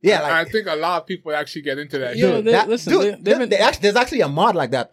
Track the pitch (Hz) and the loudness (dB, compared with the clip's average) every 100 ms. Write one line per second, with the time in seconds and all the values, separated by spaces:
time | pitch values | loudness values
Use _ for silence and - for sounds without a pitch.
0 | 180 190 147 160 165 214 190 156 165 170 | 2 2 2 0 0 -4 -2 -2 -2 -2
1 | 160 180 160 151 147 160 143 135 147 143 | -4 -10 -6 -6 -6 -8 -6 -6 -6 -6
2 | 127 220 - 220 214 220 214 233 - 339 | -6 0 2 2 2 2 2 -2 0 2
3 | 208 196 196 233 240 190 220 - 202 202 | 2 -2 0 0 0 2 2 2 2 2
4 | - 277 151 143 220 180 127 127 117 | 0 0 0 2 2 2 -2 -2 -4